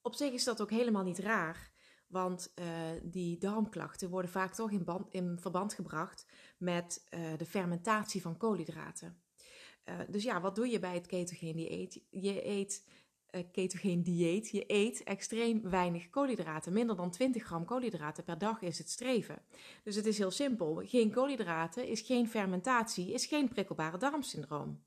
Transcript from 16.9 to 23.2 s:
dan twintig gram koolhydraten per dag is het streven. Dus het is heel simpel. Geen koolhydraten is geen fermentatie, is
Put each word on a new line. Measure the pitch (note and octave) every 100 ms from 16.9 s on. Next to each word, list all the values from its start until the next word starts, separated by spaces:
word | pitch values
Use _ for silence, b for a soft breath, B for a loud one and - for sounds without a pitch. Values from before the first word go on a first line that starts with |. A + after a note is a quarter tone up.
| F#3
dan | F3+
twintig | F3 C4 A#3+
gram | - E3+ F3
koolhydraten | B3 B3 E3 D3+ D#3
per | E3+ E3
dag | G3+ G#3+
is | F3 D#3+
het | D#3+
streven. | - B3 B3 - - _ B B B
Dus | - G#3
het | G#3+
is | G#3
heel | F#3+
simpel. | F#3+ C#4+ A3+ D#3 E3 G3
Geen | B3 A3
koolhydraten | B3 C#4 B3+ F3+ E3 E3 - -
is | A3
geen | - B3 A#3
fermentatie, | A3+ F#3+ F#3 C4 A#3+ A3 - F3+
is | B3+